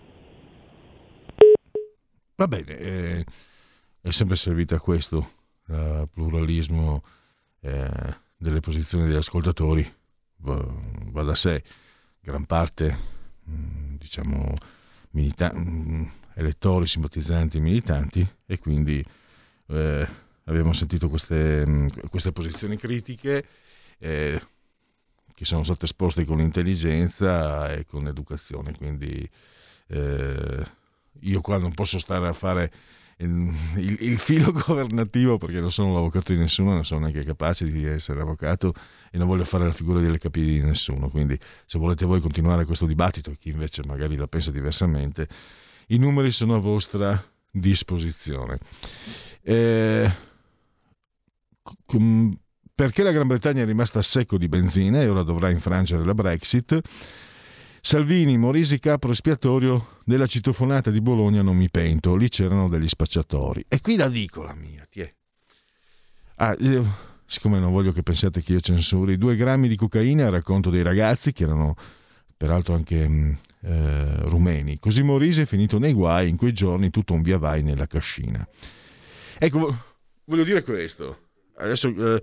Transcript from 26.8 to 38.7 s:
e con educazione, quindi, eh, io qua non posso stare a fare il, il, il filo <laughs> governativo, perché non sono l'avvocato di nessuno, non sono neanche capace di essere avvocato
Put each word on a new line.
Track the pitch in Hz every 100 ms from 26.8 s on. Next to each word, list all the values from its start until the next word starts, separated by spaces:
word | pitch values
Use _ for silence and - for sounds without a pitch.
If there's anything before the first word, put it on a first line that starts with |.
| 82 78 85 - 98 87 76 76 73
e | 73 73
con | 73 73
educazione, | 71 71 73 - 71 71
quindi, | 78 73 73 71 67 69 - _ _ _ _ _
eh, | 73 71 71 69 69 71 67 80 - _ _ _ -
io | 95 98
qua | 90 101
non | 87
posso | 80 95 92
stare | - 92 87
a |
fare | 85 95 90 85 - _ - _ _
il, | 87 87 87 78 80 90
il, | 95 104
il | 117 113
filo | - 160 147
<laughs> | 160 -
governativo, | 151 127 113 110 123 127 113
perché | 85 87
non | 87
sono | 85 101
l'avvocato | 90 85 92 -
di | 90
nessuno, | 82 - 95
non | 92 78
sono | 78
neanche | 78 76
capace | 71 76 76 87 82
di | 76 76
essere | 78 - 71
avvocato | 78 78 76 90 90